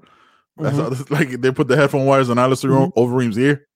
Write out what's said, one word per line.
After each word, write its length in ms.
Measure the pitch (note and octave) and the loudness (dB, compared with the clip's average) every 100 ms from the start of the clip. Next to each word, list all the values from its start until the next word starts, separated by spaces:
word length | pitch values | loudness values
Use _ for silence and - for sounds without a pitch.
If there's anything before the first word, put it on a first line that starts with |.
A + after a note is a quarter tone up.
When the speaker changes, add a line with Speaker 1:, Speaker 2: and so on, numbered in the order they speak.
| _ _ _ _ _ - | _ _ _ _ _ -8
Speaker 1:
That's 200 | D3+ - | -6 -4
Speaker 2:
Mm-hmm. 380 | D#3+ C3 C#3 | -4 -8 -6
Speaker 1:
how, 40 | D3+ | -4
<laughs> 0 | |
like, 220 | C#3+ B2+ | -4 -2
they 120 | C3 | -2
put 160 | B2+ C3+ | -2 0
the 80 | C3 | 2
headphone 280 | C#3+ C#3+ | 2 0
wires 240 | C3+ C#3 B2+ | 2 2 2
on 100 | A#2+ | 0
Alistair 320 | B2+ B2+ C3+ | 0 0 0
Speaker 2:
Mm-hmm. 260 | C3+ C3+ A2+ | 2 2 2
Speaker 1:
Overeem's 400 | A#2+ B2+ A#2+ G#2 | 0 0 -2 0
ear. 280 | C#3 C#3+ - | 0 0 -6